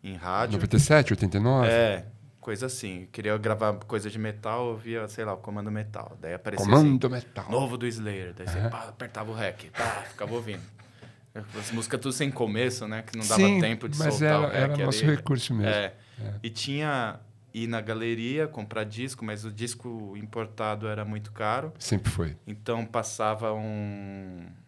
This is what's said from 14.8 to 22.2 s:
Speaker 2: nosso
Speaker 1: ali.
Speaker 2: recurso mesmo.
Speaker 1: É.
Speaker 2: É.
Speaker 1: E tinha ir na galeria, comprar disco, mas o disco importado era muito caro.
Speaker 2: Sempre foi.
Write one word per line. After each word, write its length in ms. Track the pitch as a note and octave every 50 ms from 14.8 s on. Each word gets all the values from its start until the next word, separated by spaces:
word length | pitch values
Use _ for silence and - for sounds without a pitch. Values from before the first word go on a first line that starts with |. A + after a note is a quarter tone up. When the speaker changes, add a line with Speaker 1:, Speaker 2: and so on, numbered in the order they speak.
| -
Speaker 2:
nosso 180 | C3+ C3+ - D#3
Speaker 1:
ali. 120 | D#3 D3
Speaker 2:
recurso 380 | C#3+ - - C3+ B2 - - B2
mesmo. 140 | A2 G#2 A2
Speaker 1:
É. 220 | G#2+ G#2 G2+ F#2+ - - - - - -
Speaker 2:
É. 120 | A2 G#2 G2+ G#2+ G#2+
Speaker 1:
E 60 | A#2
tinha 680 | A2 - - C#3 C#3 D3 D#3 D3+ C#3+ C3 A#2 G#2+ E2 - - - - _ _ _
ir 160 | - A2 A#2
na 140 | A2+ A#2 A2+
galeria, 680 | G#2 A2 A2 A2 A2+ A#2 A#2 A2+ A#2 B2 C3+ D3+ D#3
comprar 360 | D3+ D3+ A#2 G#2 G#2+ G#2+ A2 G#2+
disco, 420 | G#2 G#2 A2 B2+ C3+ B2+ - A#2
mas 180 | G#2+ G#2+ G#2 G#2+
o 80 | A2+
disco 640 | G#2 G#2 A#2 A#2 A2+ - - B2 A#2 A2+ G#2+ G2+ G2
importado 720 | G#2 G#2+ G#2+ - A#2 A2 G#2+ A2 G#2+ A2 A2 G#2+ G#2 A2
era 160 | G#2+ G#2+ G#2+ G#2+
muito 280 | G#2 G#2+ G#2+ G#2 G#2+
caro. 420 | - - A2 G#2 A2+ C3 D3+ D#3+ D#3+ -
Speaker 2:
Sempre 320 | - - A2+ F#2+ - -
foi. 260 | - -